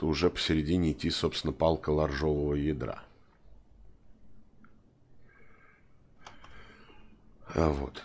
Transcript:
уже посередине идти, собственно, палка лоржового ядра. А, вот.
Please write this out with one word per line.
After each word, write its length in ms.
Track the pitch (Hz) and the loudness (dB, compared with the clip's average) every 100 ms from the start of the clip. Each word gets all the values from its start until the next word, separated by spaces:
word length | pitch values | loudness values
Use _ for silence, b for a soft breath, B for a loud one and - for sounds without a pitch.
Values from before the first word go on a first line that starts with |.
уже 260 | 80 73 87 | 0 4 4
посередине 640 | - - 78 76 90 80 | 4 2 2 4 2 2
идти, 180 | - 71 | 0 -2
собственно, 440 | - 78 - 78 | 0 -2 0 -2
палка 360 | 67 80 80 - | 2 4 4 2
лоржового 640 | 76 76 71 76 73 73 71 | 2 2 0 0 2 0 0
ядра. 460 | 73 73 - - - - - _ - - - - - - - - - - - - - - - _ - - - - - - - - - - - - B B B B B B B B B B - - - | 0 -2 -4 -8 -14 -20 -20 _ -20 -20 -20 -20 -20 -20 -20 -20 -20 -20 -20 -20 -20 -20 -20 _ -20 -20 -20 -20 -20 -20 -20 -20 -20 -20 -20 -20 B B B B B B B B B B -20 -20 -6
А, 160 | - 82 | 2 2
вот. 340 | 71 67 - | 2 -4 -10